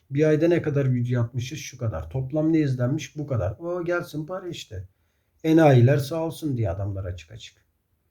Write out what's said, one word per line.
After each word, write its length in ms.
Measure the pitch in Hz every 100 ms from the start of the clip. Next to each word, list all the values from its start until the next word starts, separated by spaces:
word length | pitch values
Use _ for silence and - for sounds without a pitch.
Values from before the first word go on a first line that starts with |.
| -
Bir 140 | 139
ayda 240 | 156 156 165
ne 140 | 175
kadar 320 | 156 139 131
video 280 | 123 120 123
atmışız 360 | 117 127 - 156
şu 200 | - -
kadar. 320 | 117 82 80
Toplam 420 | 135 131 151 156
ne 60 | 160
izlenmiş 580 | 143 123 123 156 - 151
bu 100 | 139
kadar. 320 | 117 90 -
O 260 | 170 175
gelsin 420 | 170 175 170 147 156
para 220 | 185 180
işte. 400 | - - 95 92 _ _ _ _ _
Enayiler 540 | 160 160 156 127 123 143
sağ 260 | - 165
olsun 320 | 165 160 156 123
diye 140 | 104
adamlar 340 | 92 101 95
açık 280 | 98 90 -
açık. 320 | 110 - _ _ _ _ _ _